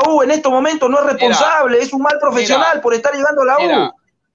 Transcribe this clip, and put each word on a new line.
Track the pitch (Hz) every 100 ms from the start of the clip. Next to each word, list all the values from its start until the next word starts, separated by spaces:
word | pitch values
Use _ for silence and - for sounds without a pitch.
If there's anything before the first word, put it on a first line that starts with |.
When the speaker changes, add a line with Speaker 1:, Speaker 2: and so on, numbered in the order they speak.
| 294
Speaker 1:
U | 302
en | 262
estos | 302 277
momentos | 254 285 311 254
no | 277
es |
Speaker 2:
Mira. | 285 262
Speaker 1:
responsable, | 247 220 302 330 262 240
es | 262
un | 269
mal | 285 294
Speaker 2:
Mira. |
Speaker 1:
profesional | 285 240 247 269 320 311
por | 240
estar | 226 285
llegando | 277 277 294
a | 262
la | 277
U. |
Speaker 2:
Mira, | 349 311 - - _ _ _